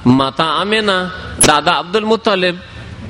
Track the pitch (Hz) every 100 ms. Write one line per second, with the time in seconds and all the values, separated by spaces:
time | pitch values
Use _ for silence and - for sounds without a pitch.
0 | 123 131 135 - 160 151 190 220 208 185
1 | 180 - - - - 151 151 160 165 202
2 | 214 226 - 196 180 175 - - - -
3 | -